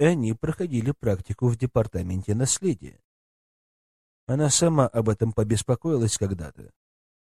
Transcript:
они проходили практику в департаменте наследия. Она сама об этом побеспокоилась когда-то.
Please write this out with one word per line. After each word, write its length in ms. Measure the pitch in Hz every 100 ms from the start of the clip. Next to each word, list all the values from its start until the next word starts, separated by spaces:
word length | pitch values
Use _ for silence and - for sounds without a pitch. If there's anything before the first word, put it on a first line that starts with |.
они 340 | 151 175 113
проходили 560 | 113 151 156 180 123 113
практику 560 | 143 113 95 - - 123
в 100 | 117
департаменте 760 | 123 - 110 90 90 92 95
наследия. 680 | 104 131 - 190 117 67 - _ _ _ _ _ _ _ _ _ _ _ _ -
Она 240 | 131 151
сама 380 | - 170 156 123
об 200 | 117 110
этом 240 | 104 113
побеспокоилась 880 | 110 107 110 - 123 165 147 113 -
когда-то. 540 | 98 95 78 - 50 _ _ _ _ _ _